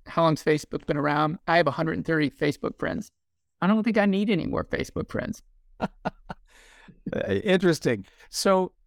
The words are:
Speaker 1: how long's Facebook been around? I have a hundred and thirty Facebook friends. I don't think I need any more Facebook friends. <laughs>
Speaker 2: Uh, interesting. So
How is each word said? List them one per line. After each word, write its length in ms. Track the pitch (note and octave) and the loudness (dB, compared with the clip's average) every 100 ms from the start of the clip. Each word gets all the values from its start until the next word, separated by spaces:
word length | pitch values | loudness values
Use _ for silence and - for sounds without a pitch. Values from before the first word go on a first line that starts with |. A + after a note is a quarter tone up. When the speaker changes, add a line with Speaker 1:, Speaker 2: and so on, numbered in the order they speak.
| - | -6
Speaker 1:
how 180 | - | 0
long's 200 | E3 D3+ | 2 2
Facebook 420 | - D3+ - - - | 0 0 -2 -8 -4
been 120 | D3 | -2
around? 400 | D3 D3 D#3 F3 - | 0 0 0 -2 2
I 100 | E3+ | 2
have 100 | D3+ | 2
a 40 | |
hundred 260 | C3 D#3+ - | 0 -2 -4
and 80 | - | -2
thirty 240 | D#3+ C#3+ | 0 0
Facebook 500 | - D3 - - - | 0 -2 -2 -6 -6
friends. 320 | - - - _ _ _ _ _ | -6 -6 -10 _ _ _ _ _
I 60 | F3 | 2
don't 160 | A3 | 2
think 140 | A3 G#3 | 2 2
I 80 | G3+ | 2
need 240 | F#3+ G#3+ | 2 2
any 160 | F#3+ - | 0 -2
more 180 | - | -4
Facebook 460 | - - - - - | -4 -4 -4 -6 -6
friends. 320 | - - - - _ _ - | -6 -6 -10 -16 _ _ -8
<laughs> 100 | G3+ - - - - - _ - - - - - - - | -8 -6 -10 -10 -14 -18 _ -20 -20 -20 -20 -16 -8 -6
Speaker 2:
Uh, 180 | - | -2
interesting. 720 | F#3+ G#3 F#3 F3+ D#3 D3+ G#2+ - _ - | -2 2 4 4 2 0 -2 -6 _ -12
So 420 | - G3 F#3+ F#3 - | -2 2 2 0 -6